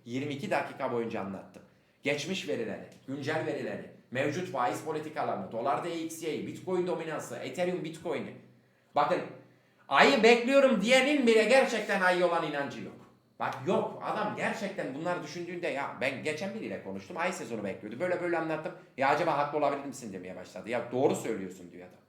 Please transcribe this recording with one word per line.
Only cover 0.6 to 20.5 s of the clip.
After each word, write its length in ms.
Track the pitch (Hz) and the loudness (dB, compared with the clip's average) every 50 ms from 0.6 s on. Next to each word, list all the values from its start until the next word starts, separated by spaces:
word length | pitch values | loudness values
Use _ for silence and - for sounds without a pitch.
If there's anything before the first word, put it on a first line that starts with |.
| 139 - - - 135 123 | 0 -2 -6 -4 -4 -2
boyunca 280 | 120 117 113 110 101 104 | -2 -2 -2 -2 -4 -6
anlattım. 420 | 95 98 95 92 - - - - - _ _ _ _ _ _ _ | -6 -6 -8 -10 -12 -16 -20 -20 -20 _ _ _ _ _ _ _
Geçmiş 460 | _ 139 147 143 147 170 190 190 - - | _ -2 -2 -2 -2 -4 -6 -6 -4 -4
verileri, 400 | 135 117 113 98 95 82 - - - - - - | -4 -4 -4 -4 -6 -8 -10 -16 -18 -18 -12 -10
güncel 380 | 135 147 131 143 156 160 156 | -8 -6 -4 -2 -2 -2 -2
verileri, 440 | - - - - 110 98 92 90 - - - _ _ | -2 -4 -4 -6 -6 -8 -8 -10 -14 -18 -20 _ _
mevcut 420 | 117 127 143 151 156 180 - - | -4 -2 0 0 0 -2 -6 -4
faiz 320 | - 127 123 139 147 147 143 | -2 0 0 0 0 -2 -6
politikalarını, 680 | 156 156 156 151 151 - 147 143 - - 101 98 92 | -6 -6 -6 -6 -6 -4 -4 -2 -2 -2 -4 -6 -6
dolar 320 | 117 113 123 135 120 127 156 | -6 -4 0 0 0 0 -2
D 160 | 175 165 165 | -4 -6 -6
X 220 | 165 160 - - | -6 -8 -8 -6
Y, 240 | 156 160 143 113 - | -6 -4 -4 -4 -6
Bitcoin 400 | 131 - - - 180 185 175 175 | -6 -8 -8 -4 -2 0 0 2
dominansı, 500 | 180 170 165 165 160 151 135 - - 123 | 0 0 -2 -2 -4 -6 -6 -6 -8 -8
Ethereum 480 | 117 - 135 - 175 180 180 175 156 151 | -8 -8 -8 -2 0 0 0 0 -2 -4
Bitcoin'i. 500 | 139 - - - 175 143 123 101 95 - - - - - _ _ _ _ _ _ _ _ | -6 -8 -8 -6 -4 -4 -4 -4 -6 -10 -16 -20 -20 -20 _ _ _ _ _ _ _ _
Bakın 260 | 143 147 - - - - - - - - - _ _ _ _ _ _ _ - | 2 4 4 4 0 0 -4 -10 -16 -20 -20 _ _ _ _ _ _ _ 2
ayı 340 | 135 147 185 269 277 240 | 8 8 8 8 8 8
bekliyorum 600 | 202 226 240 233 233 247 277 277 262 262 233 196 | 8 8 8 8 6 6 6 8 8 8 6 4
diyenin 440 | 185 226 262 262 262 285 302 285 247 | 4 6 6 6 6 6 4 4 6
bile 180 | 226 220 220 220 | 6 6 6 6
gerçekten 560 | 214 254 269 247 - 240 214 208 - 202 190 | 8 8 8 8 6 2 -2 0 0 2 4
ayı 260 | 185 180 180 175 180 | 4 4 4 6 4
olan 200 | 175 170 165 160 | 4 2 2 0
inancı 340 | 151 147 143 139 123 113 113 | -2 -2 -2 -4 -4 -6 -8
yok. 200 | - - - - - - _ _ _ _ _ _ | -10 -12 -14 -16 -20 -20 _ _ _ _ _ _
Bak 140 | 113 131 - - 127 | -4 -4 -4 -4 -2
yok. 360 | 160 214 220 - - - - - | 0 0 0 0 -2 -6 -8 -6
Adam 300 | 143 185 214 202 175 139 | -4 -4 -2 -2 -4 -2
gerçekten 580 | 131 175 220 220 - 208 170 - 175 156 143 131 | -2 -2 -2 -2 -2 -6 -6 -6 -6 -8 -6 -6
bunlar 280 | 143 165 180 175 160 | -4 -4 -2 -2 -4
düşündüğünde 460 | 156 147 - 175 170 170 180 175 170 160 | -6 -8 -8 -8 -8 -8 -8 -6 -4 -4
ya 280 | 131 139 139 117 - - | -2 -2 -4 -6 -4 -2
ben 220 | 120 139 135 120 | -2 -2 -2 -2
geçen 320 | - 156 151 - 196 202 214 | -4 -4 -4 -4 -6 -6 -6
biriyle 280 | 220 143 107 95 90 | -8 -8 -8 -8 -8
konuştum. 340 | - 98 98 98 - - - | -8 -8 -10 -10 -10 -10 -6
Ay 160 | 160 170 185 | -4 -2 -2
sezonu 320 | 185 - 139 113 117 107 101 | -4 -4 -6 -6 -6 -6 -4
bekliyordu. 360 | 98 95 - 101 104 120 127 | -6 -6 -8 -10 -12 -6 -4
Böyle 220 | 180 180 175 170 | -2 -2 0 -2
böyle 160 | 175 175 170 165 | 0 0 0 0
anlattım. 340 | 160 160 156 151 - - - - - - _ | 0 -2 -4 -4 -4 -8 -10 -12 -18 -16 _
Ya 120 | - 135 135 | 0 2 4
acaba 300 | 151 147 170 165 147 139 | 4 4 2 2 2 2
haklı 200 | 147 143 156 151 | 0 0 0 0
olabilir 260 | 147 135 113 - - | 2 2 0 -2 -6
misin 280 | 95 82 - 123 107 | -10 -10 -10 -10 -10
demeye 240 | 95 92 90 92 90 | -10 -10 -10 -10 -12
başladı. 320 | 87 90 - | -12 -14 -12